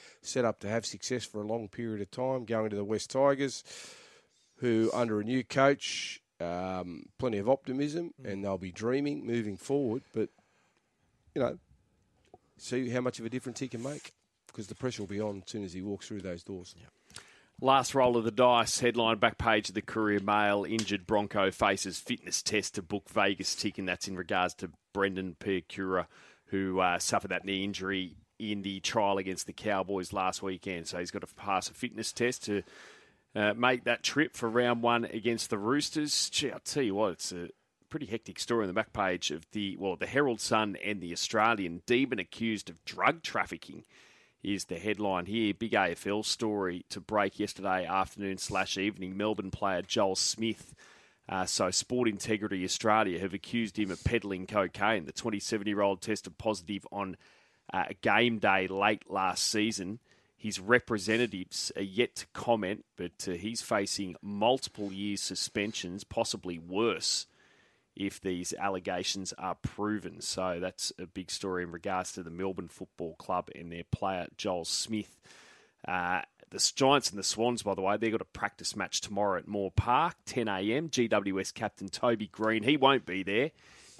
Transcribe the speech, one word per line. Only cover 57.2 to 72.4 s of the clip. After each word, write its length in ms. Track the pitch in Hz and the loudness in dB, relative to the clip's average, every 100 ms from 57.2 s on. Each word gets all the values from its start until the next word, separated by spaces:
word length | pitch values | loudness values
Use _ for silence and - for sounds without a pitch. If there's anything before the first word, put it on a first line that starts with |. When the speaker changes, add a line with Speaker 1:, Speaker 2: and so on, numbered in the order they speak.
| - _ _ _ - | -18 _ _ _ -6
Speaker 3:
uh, 120 | 92 80 | -2 -2
a 40 | 98 | 0
game 420 | 117 104 120 113 | 4 6 6 4
day 300 | 101 95 92 | 4 4 2
late 420 | 95 101 107 - | 2 2 2 -2
last 360 | 98 95 95 - | -2 0 0 0
season. 520 | 107 110 101 92 113 _ _ _ _ | 2 0 0 -6 -10 _ _ _ _
His 220 | 107 98 | -8 -4
representatives 1120 | 95 120 - 110 95 113 120 95 - - - - | 4 4 4 -2 2 2 2 -2 -8 -6 -6 -4
are 60 | |
yet 340 | 98 95 120 - | -2 0 -2 -4
to 100 | - | -12
comment, 580 | - - 113 92 104 - - | -4 0 0 0 -6 -10 -10
but, 300 | 87 - - | -8 -8 -6
uh, 40 | |
he's 320 | 87 101 113 | -6 -6 -6
facing 520 | - 107 101 - 95 85 | -2 0 0 -4 -6 -8
multiple 680 | 101 101 113 131 - - 101 | -8 0 2 2 -2 -8 -8
years 280 | 95 101 98 | -6 -4 -4
suspensions, 800 | - 95 - 107 104 - 90 95 | -4 -4 -4 -2 -2 -4 -8 -8
possibly 560 | - - 113 110 90 85 | -6 -2 -2 -4 -6 -8
worse, 640 | 85 92 117 80 - - - _ _ _ _ _ _ - | -4 2 2 2 -2 -2 -4 _ _ _ _ _ _ -6
if 240 | 98 - | -6 -4
these 340 | 95 90 90 - | -4 -4 -4 -4
allegations 760 | 98 95 95 90 95 98 92 - | -2 -2 -2 -2 -2 -4 -6 -6
are 180 | 92 - | -6 -6
proven. 640 | - - 104 107 87 92 | -8 -4 -2 -2 -4 -8
So 380 | - - 92 87 | -6 -2 -2 -2
that's 320 | 92 - - - | -4 -6 -8 -8
a 60 | 90 | -10
big 260 | 95 87 | -10 -8
story 320 | - 98 90 | -6 -4 -2
in 80 | 87 | -4
regards 400 | 85 101 92 92 | -6 -2 -2 -2
to 100 | - | -8
the 60 | 82 | -10
Melbourne 380 | 85 | -4